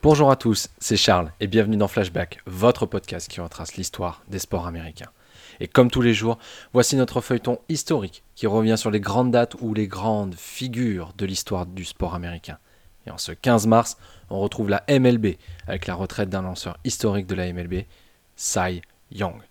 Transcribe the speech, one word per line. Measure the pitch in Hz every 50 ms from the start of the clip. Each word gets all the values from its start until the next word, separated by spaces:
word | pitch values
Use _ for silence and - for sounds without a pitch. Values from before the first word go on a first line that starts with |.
| - 151
Bonjour | 156 143 151 139 135
à |
tous, | - - 117 110 - - - - _
c'est | - - 113
Charles | 101 - - 101 90 87 78 - -
et | 110
bienvenue | 98 98 113 107 101 110
dans | 104 104
Flashback, | 98 - - 101 87 87 - 87 - - - -
votre | - 92 92 101 120 123 - -
podcast | 101 - 101 - - - 87 - -
qui | - -
retrace | 87 82 - - - - -
l'histoire | - 92 - - - 98 90 87 - _
des | - 98 95
sports | 90 - - 92 85
américains. | 87 82 85 82 82 78 - - - _ _ _ _ _ - - - - -
Et | - -
comme | _ - 127 123
tous | - 131 123
les | 120 113
jours, | 104 110 113 117 113 - - - - - _ -
voici | 127 117 - -
notre | 135 127 120 - 127
feuilleton | 117 - 131 120 - - 123 117 _ _
historique | 160 147 - - 165 139 101 92 - - _ _ _
qui | - - 110
revient | 98 113 110 110 113
sur | 110 - 113
les | 104 107
grandes | 98 101 98 117 127 127
dates | 120 123 120 117 - -
ou | 123 113 107
les | 107 107
grandes | 98 92 92 92 110 110 107 104 95 87
figures | 82 - - - - 131 131 117 113 127 117 104 90 82 85 92
de | - 101
l'histoire | 95 95 - - - 107 92 90
du | 90 90 95 90
sport | - - _ - 87 -
américain. | 87 87 87 85 85 - - 78 - _ _ _ _ _ - _ _ _
Et | - -
en | -
ce | - -
quinze | 85 - - 131 120 113 101 113
mars, | 113 113 117 - - _ - - - - - -
on | 101 95
retrouve | 98 101 - - 113 101
la | 101 98 - -
M | 147 135 127
L | 127 123 117
B | 107 101 87 - _ - - - - -
avec | - 95 -
la | - 90
retraite | 85 95 92 - - 104 95
d'un | 92 95 92
lanceur | 92 92 - - 95 87 - -
historique | 92 - - - 110 98 101 95 90
de | 101
la | 92 90
M | 90 87 90
L | 90 87
B, | 90 92 98 - - _ _ _ _ _ _ _ _
Cy | _ - - - 104 90 90 92 87 - _ _ _ _ _ -
Young. | 101 101 92 - 113 - _